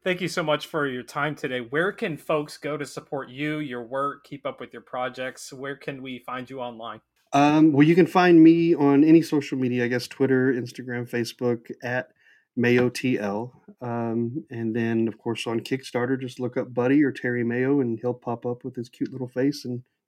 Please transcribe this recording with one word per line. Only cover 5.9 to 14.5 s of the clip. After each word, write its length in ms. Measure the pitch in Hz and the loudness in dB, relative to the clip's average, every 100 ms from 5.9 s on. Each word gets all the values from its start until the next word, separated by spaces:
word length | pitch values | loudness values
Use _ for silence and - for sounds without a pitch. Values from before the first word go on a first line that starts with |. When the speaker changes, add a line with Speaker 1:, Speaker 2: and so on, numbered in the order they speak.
| 139 | -10
Speaker 1:
we 180 | 131 123 | -10 -12
find 280 | - 127 123 | -10 -10 -10
you 120 | 135 | -10
online? 400 | 120 113 113 107 _ _ _ | -10 -10 -14 -14 _ _ _
Speaker 2:
Um, 400 | 143 147 156 156 | 2 4 6 6
well, 100 | 139 | 6
you 140 | 151 170 | 6 6
can 100 | 170 | 4
find 340 | 185 180 170 | 6 6 10
me 360 | 160 170 165 147 | 10 8 4 4
on 260 | 143 139 | 4 6
any 200 | 156 165 | 8 8
social 360 | - 151 135 135 | 6 -2 -2 -2
media, 260 | 127 123 | -2 0
I 40 | 120 | 0
guess, 180 | 123 - | -2 -4
Twitter, 460 | - 135 131 131 | -2 2 4 4
Instagram, 580 | 123 120 - 127 120 120 | 0 -4 -10 -10 -8 -6
Facebook, 640 | 120 117 - 123 120 - - | -4 -4 -2 -2 -2 -6 -12
at 280 | 120 123 - _ _ _ _ | -6 -6 -6 _ _ _ _
Mayo 340 | - 120 123 123 | 0 4 4 2
T 280 | 123 127 127 | 0 -2 -2
L. 420 | 104 104 123 - _ 208 | -2 -4 -6 -12 _ -14
Um, 640 | 123 120 117 113 117 135 | -8 -4 -4 -2 -4 -6
and 260 | - | -10